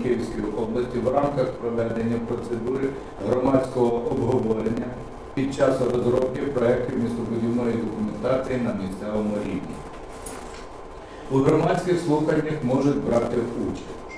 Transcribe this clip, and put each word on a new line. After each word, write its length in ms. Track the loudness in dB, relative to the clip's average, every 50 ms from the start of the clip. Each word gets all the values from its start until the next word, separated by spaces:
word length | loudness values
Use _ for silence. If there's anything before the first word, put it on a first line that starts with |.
| 2
Київської 420 | 2 2 0 0 -2 -4 -4 -2 -2 -2
області 400 | -2 -2 0 0 0 0 0 -2 0 0
в 100 | 2 4
рамках 320 | 4 2 2 2 0 0 0
проведення 640 | -2 -4 -4 -2 0 0 0 0 0 0 0 0 0 0 -2
процедури 600 | -2 -4 -4 -4 -4 -4 -2 -2 -2 0 0 0 -2 -2 -6 -10 -12 -10 -4 0 0
громадського 640 | 2 4 4 4 4 4 2 2 2 2 4 4 4
обговорення 920 | 2 0 -2 0 0 2 2 2 2 2 2 0 0 0 0 -2 -2 -4 -4 -6 -8 -10 -12 -12 -14 -14 -6 -4
під 220 | -2 -2 0 2
час 200 | 2 4 4 4 2
розробки 600 | 2 2 2 2 2 4 4 4 2 2 0 -2
проєктів 580 | -2 -2 0 4 4 4 4 4 2 0 0 0 0
містобудівної 680 | 0 -2 -2 -2 -2 -2 0 0 2 2 2 2 0 0
документації 840 | 0 -2 -2 -2 -2 -2 -4 -2 -2 0 2 2 2 0 0 -2 0
на 120 | 0 0 -2 -2 -4
місцевому 520 | -6 -6 -6 -6 -2 -2 0 0 0 0 -2 -2
рівні. 300 | -2 -4 -4 -4 -6 -10 -10 -12 -12 -12 -12 -14 -14 -14 -12 -12 -12 -10 -10 -12 -12 -12 -14 -14 -14 -14 -14 -14 -14 -14 -14 -14 -14 -14 -14 -4 0
У 60 | 2
громадських 600 | 4 6 6 6 6 4 4 2 2 2 2 0 2
слуханнях 540 | 2 2 2 2 4 2 2 2 2 0 -2 -2 0
можуть 400 | 2 2 4 4 4 2 2 0
брати 340 | 2 2 2 2 2 0
участь 460 | 0 -2 -2 -2 -4 -4 -4 -4 -6 -8 -12 -12 -12 -12 -12 -12